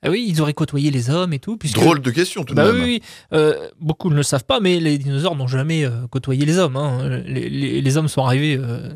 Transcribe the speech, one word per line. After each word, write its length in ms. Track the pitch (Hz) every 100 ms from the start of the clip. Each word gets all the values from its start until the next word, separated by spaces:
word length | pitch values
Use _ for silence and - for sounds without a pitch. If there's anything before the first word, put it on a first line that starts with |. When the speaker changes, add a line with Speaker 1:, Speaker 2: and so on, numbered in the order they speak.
Speaker 1:
Ah 80 | -
oui, 160 | 190 240
ils 140 | 160
auraient 100 | 151
côtoyé 380 | 147 151 143 147
les 180 | 135 117
hommes 240 | 160 180
et 60 | 147
tout, 180 | - 220
puisque 200 | 151 107
Speaker 2:
Drôle 240 | 165 160
de 100 | 127
question, 340 | 120 175 -
tout 100 | 139
de 20 | 127
Speaker 1:
Bah 100 | 202
Speaker 2:
même. 100 | 240
Speaker 1:
oui, 60 |
oui. 180 | 247 240 - - _
Euh, 380 | - 185 - 80 -
beaucoup 300 | 156 160 190
ne 40 |
le 80 | 143
savent 220 | 139 139
pas, 160 | - 262
mais 180 | 190 175
les 200 | 160 147
dinosaures 360 | 139 139 180
n'ont 140 | 160 127
jamais, 360 | 131 147 160
euh, 220 | 143 117 123
côtoyé 340 | 131 127 131
les 140 | 147 175
hommes, 180 | 175 131
hein. 460 | 147 127 135 127 -
Les, 220 | 131 120
les, 320 | 139 139 131
les 160 | 139 139
hommes 100 | 156
sont 160 | -
arrivés, 340 | 131 131 151 135
euh, 300 | 127 120 -